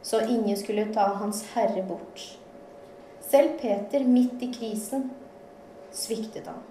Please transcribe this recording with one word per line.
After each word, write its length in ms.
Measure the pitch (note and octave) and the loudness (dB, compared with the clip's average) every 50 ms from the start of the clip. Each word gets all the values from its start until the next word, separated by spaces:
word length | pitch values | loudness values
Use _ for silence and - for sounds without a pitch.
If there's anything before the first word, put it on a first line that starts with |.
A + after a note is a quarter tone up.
| - | -6
så 140 | - - A3+ | 0 0 0
ingen 360 | A3 A3+ B3 A3+ G#3+ G#3 G#3 G3+ | 2 2 2 2 2 2 0 0
skulle 340 | - - G#3 G#3 G#3+ G#3 - | -2 -2 0 0 0 0 2
ta 140 | G#3+ G3+ G3 G3 G3 | 2 4 4 2 0
hans 220 | G#3 G#3 G#3 - - - - | -2 -4 -4 -4 -8 -4 0
herre 260 | B3 A3+ - - F#3+ F#3+ F#3 | 2 2 2 2 0 -2 -4
bort. 340 | F3 E3+ - - - - - - - - - - - - - - - - - - - - - - - - - | -6 -8 -10 -14 -14 -14 -16 -16 -16 -18 -20 -20 -20 -20 -20 -20 -20 -20 -20 -20 -20 -20 -20 -20 -20 -16 -8
Selv 340 | - - C#4 D#4 D#4+ - - | 6 8 8 8 8 4 -2
Peter, 480 | - A#3 G3+ G3+ G3+ - - C#4+ C4 | 0 0 0 0 -2 0 0 2 6
midt 380 | B3+ B3 B3 B3 B3 - - B3 | 6 8 8 6 4 2 -2 -6
i 60 | B3 - | -6 -6
krisen, 560 | - A3+ A3 G#3 G#3+ - - - C4+ C4 B3+ - - - - - - - - - - - - - - - - | -6 -6 -4 -4 -4 -4 -2 -2 -2 -2 -2 -6 -10 -16 -18 -20 -20 -20 -20 -20 -20 -20 -20 -20 -18 -18 -14
sviktet 560 | - - - - A3+ A3 A3 - - - - - | -8 -8 -4 -4 -4 -4 -4 -6 -8 -10 -10 -10
han. 100 | - B3+ - - | -12 -12 -14 -16